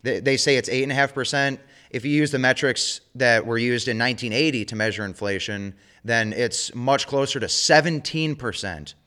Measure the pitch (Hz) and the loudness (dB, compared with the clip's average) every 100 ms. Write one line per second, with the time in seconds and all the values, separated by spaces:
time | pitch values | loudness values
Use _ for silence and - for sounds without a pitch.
0 | 127 117 127 135 - 131 - 131 135 135 | -4 -2 0 2 4 2 2 -2 0 2
1 | 139 - 123 143 139 131 - - _ 120 | 0 0 -2 0 0 -2 -12 -20 _ -6
2 | 131 147 151 143 127 127 139 120 - - | 0 2 2 2 2 2 2 0 -2 -6
3 | _ 127 123 113 113 117 120 120 120 113 | _ 0 4 4 2 0 2 0 0 0
4 | 120 120 123 110 156 131 104 110 110 98 | 0 -2 -2 0 2 0 -4 -2 -2 -2
5 | 101 90 104 98 - 104 98 95 _ _ | -8 -6 -4 -2 -4 -6 -8 -12 _ _
6 | 113 117 110 107 120 - - - 123 139 | -2 0 0 0 -2 -2 -6 -4 0 0
7 | - 139 135 139 110 - - 156 160 156 | 2 -2 0 -2 -2 -2 4 4 4 -2
8 | - 160 160 151 127 - 98 80 71 - | -4 -4 -4 -4 -6 -6 -8 -10 -14 -18